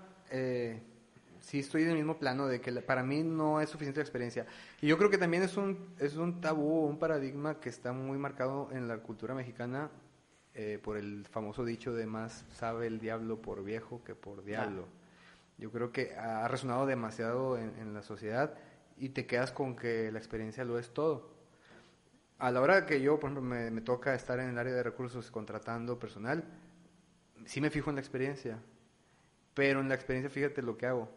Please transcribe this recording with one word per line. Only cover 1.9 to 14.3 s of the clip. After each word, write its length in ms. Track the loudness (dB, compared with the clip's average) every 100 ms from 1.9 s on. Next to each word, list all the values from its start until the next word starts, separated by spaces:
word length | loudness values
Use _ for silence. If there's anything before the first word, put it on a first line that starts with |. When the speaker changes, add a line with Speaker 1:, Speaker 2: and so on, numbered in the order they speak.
Speaker 1:
el 60 | 4
mismo 200 | 2 2
plano 280 | 2 2 2
de 160 | 2
que 80 | 0
la, 100 | -2
para 220 | 2 2
mí 200 | 2 2
no 380 | 2 2 4 4
es 80 | 2
suficiente 300 | -2 -4 -2
la 40 |
experiencia. 420 | -2 -2 -4 -4 -6 -8 -18 0
Y 60 | 6
yo 100 | 8
creo 140 | 8
que 80 | 8
también 240 | 6 4
es 160 | 4 2
un, 360 | 0 -2 -6 -2
es 180 | 0 2
un 240 | 0 0
tabú, 460 | 2 4 4 6 4
un 120 | 4
paradigma 640 | 2 2 0 -2 -2 -2
que 80 | -4
está 240 | -4 -4
muy 240 | -2 -2 0
marcado 540 | -2 0 0 0 -2
en 160 | -2 -2
la 80 | -4
cultura 360 | -6 -6 -4
mexicana, 560 | -4 -4 -6 -4 -2 -4 -8 -20 -20 _ _ _
eh, 240 | -8 -4 -4
por 160 | -4 -4
el 260 | -4 -6 -6
famoso 340 | -6 -4 -2
dicho 300 | -4 -4 -4
de 100 | -2
"más 400 | -2 -4 -6 -10 -16
sabe 340 | -6 -4 -2 -2
el 140 | -2
diablo 400 | -2 -4 -4 -4
por 240 | -6 -6
viejo 400 | -4 -6 -6 -12
que 100 | -12
por 260 | -14 -14